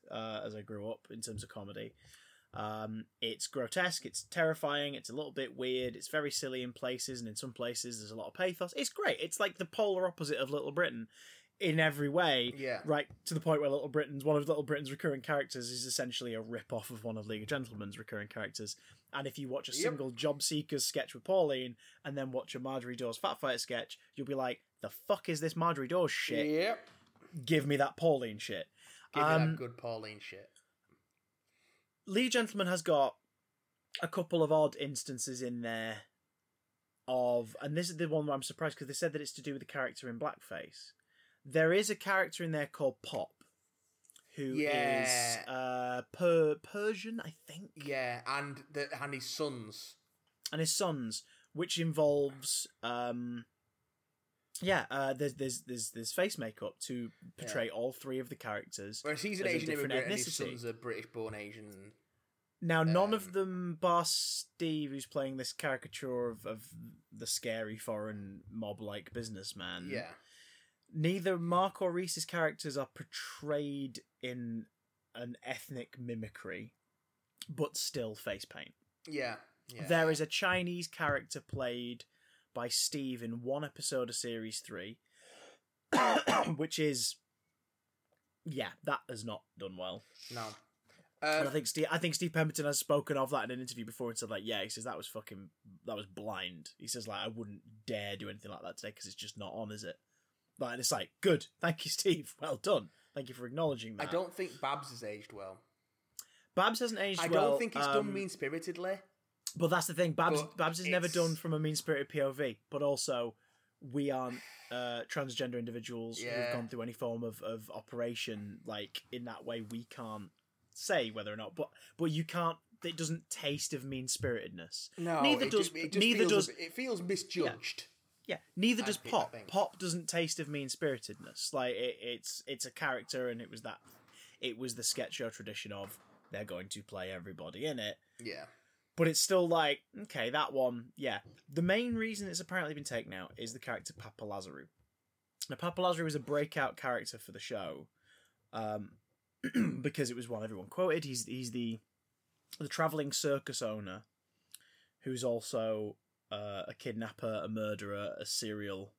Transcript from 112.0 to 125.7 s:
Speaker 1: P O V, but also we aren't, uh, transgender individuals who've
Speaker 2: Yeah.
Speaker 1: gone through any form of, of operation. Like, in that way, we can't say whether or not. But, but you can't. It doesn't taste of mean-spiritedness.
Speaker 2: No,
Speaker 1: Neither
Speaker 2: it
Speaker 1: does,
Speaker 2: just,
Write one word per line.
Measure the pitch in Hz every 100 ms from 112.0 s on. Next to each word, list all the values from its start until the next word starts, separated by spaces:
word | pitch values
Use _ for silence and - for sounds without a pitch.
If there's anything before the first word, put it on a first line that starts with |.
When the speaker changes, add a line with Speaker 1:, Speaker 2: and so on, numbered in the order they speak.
| 139
Speaker 1:
P | 151
O | 139
V, | 135 139 110 -
but | 143
also | 143 139 - 127 120 - _ _ _ _
we | 139 135 139
aren't, | 131 127 120 - - -
uh, | 123 123 120
transgender | 117 - 135 120 127 120
individuals | 117 117 117 117 113 113
who've | 120
Speaker 2:
Yeah. | 120 120
Speaker 1:
gone | 120 117
through | 120
any | 117
form | 117 123 117
of, | 117 110
of | - 113 107
operation. | - - 120 117 117 - 107 104 98 -
Like, | 107 101 - -
in | 127 120
that | 110 117
way, | 117
we | 107 117 117
can't | - 117 107 95 _ _ _ _
say | - - 180 117
whether | 107 104
or | 107
not. | 107 95
But, | 147 - - -
but | 165
you | 156
can't. | 160 175 165 160 _ -
It | 170 165
doesn't | 160 165 -
taste | - 147 147 -
of | 143
mean-spiritedness. | 135 135 127 - 139 117 - 90 82 - - -
Speaker 2:
No, | 170 160
Speaker 1:
Neither | 277 277 247
Speaker 2:
it |
Speaker 1:
does, | 214
Speaker 2:
just, | 185